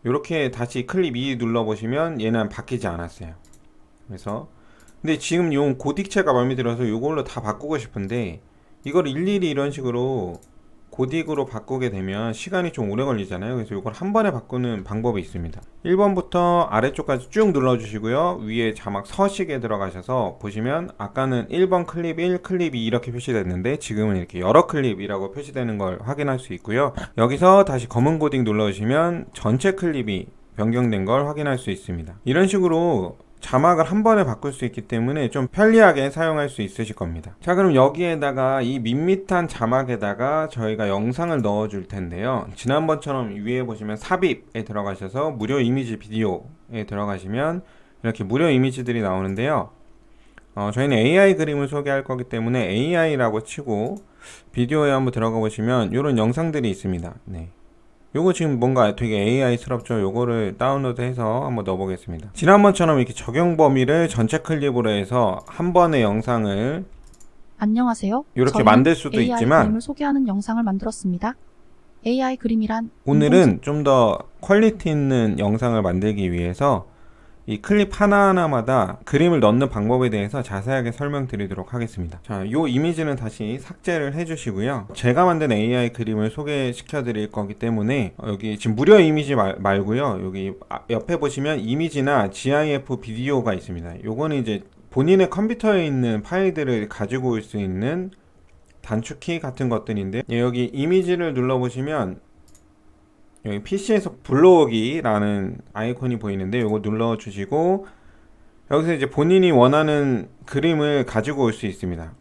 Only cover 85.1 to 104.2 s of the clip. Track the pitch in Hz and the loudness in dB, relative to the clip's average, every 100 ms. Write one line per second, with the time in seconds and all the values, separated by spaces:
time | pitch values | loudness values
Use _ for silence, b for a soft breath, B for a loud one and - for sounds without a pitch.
85.1 | 127 180 165 151 107 113 123 120 120 110 | 4 4 4 2 2 2 2 0 -2 -4
86.1 | 110 107 127 147 147 127 120 - 151 123 | 0 -2 -4 -4 -2 -4 -6 -6 -6 -4
87.1 | 107 104 - 101 104 117 113 107 139 95 | -4 -4 -4 -6 -4 -2 0 2 0 -2
88.1 | - - 101 110 104 117 107 156 208 160 | -6 -8 -6 -6 -4 -2 4 8 10 10
89.1 | 151 139 131 98 95 98 98 101 117 143 | 4 2 2 2 0 2 2 2 0 0
90.1 | 95 92 95 95 92 - - - 113 - | -2 -6 -6 -8 -8 -12 -12 -4 -4 -2
91.1 | 170 147 139 143 147 110 139 165 143 131 | -2 -2 -2 -2 -2 -2 -2 -2 -2 2
92.1 | 139 98 - 131 143 151 143 139 123 117 | 2 0 -2 0 0 2 -2 -4 -8 -6
93.1 | 110 131 139 113 92 - 87 85 85 104 | -6 -2 0 0 -4 -6 -10 -10 -10 -8
94.1 | 113 156 143 110 101 - _ - 127 151 | -4 -2 -2 -2 -4 -8 _ -6 0 4
95.1 | 190 180 180 220 226 220 196 160 135 120 | 6 4 2 -2 0 0 2 0 0 0
96.1 | 110 104 180 190 160 139 117 104 - 104 | -2 -2 0 0 0 -2 -2 -4 -6 -4
97.1 | 131 127 113 107 107 98 92 120 170 185 | -2 -2 -2 -4 -6 -4 -2 -2 -4 -6
98.1 | - _ _ _ - _ - - 110 113 | -12 _ _ _ -20 _ -20 -6 -4 -4
99.1 | 110 - 165 139 127 123 110 - 104 95 | -10 -6 -6 -6 -4 -2 -2 -2 -4 -4
100.1 | 110 131 117 123 123 123 135 151 185 175 | -6 -4 0 0 0 -4 -2 2 2 2
101.1 | 175 170 131 127 131 123 123 139 156 98 | 0 0 0 0 0 -2 -4 -4 -2 -4
102.1 | 92 _ _ - - _ _ - _ _ | -6 _ _ -20 -20 _ _ -20 _ _
103.1 | _ - _ 107 101 208 196 196 214 190 | _ -20 _ -8 -8 -4 -6 0 0 0
104.1 | - | -12